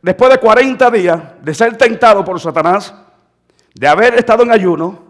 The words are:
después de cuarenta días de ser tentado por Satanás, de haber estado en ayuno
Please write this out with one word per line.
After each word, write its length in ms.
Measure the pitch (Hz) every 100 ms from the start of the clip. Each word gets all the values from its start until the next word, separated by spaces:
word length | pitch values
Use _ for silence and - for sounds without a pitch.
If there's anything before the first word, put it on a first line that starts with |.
después 280 | 170 185 254
de 100 | 262
cuarenta 520 | 226 220 262 254 247
días 280 | 226 175 165 156 -
de 120 | 147
ser 240 | 156 226 226
tentado 460 | 247 220 233 202 180
por 120 | 180
Satanás, 540 | 160 156 160 190 196 - _ _ _ _ _ _ _
de 140 | - 135
haber 280 | 156 233 233
estado 280 | 247 226
en 80 | 240
ayuno 560 | 226 185 156 165 196